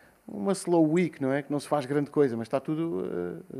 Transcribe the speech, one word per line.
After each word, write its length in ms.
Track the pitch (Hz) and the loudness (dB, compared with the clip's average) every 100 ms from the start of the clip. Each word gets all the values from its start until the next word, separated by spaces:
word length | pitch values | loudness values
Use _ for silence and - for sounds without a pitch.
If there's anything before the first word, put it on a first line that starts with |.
| - _ - | -20 _ -12
uma 280 | 202 196 | -6 -2
slow 360 | 190 - 175 156 | -2 2 4 4
week, 320 | 165 170 - | 4 0 0
não 120 | 135 | -2
é? 100 | 139 | 0
Que 80 | 135 | 0
não 80 | 147 | -4
se 80 | - | 0
faz 180 | 147 127 | 0 2
grande 240 | 143 143 | 0 0
coisa, 260 | - 143 113 | 2 2 2
mas 100 | 113 | -2
está 140 | 135 | -4
tudo, 840 | - 156 165 180 - - 90 165 180 135 | -2 -4 -2 -4 -4 -4 -6 -8 -12 -12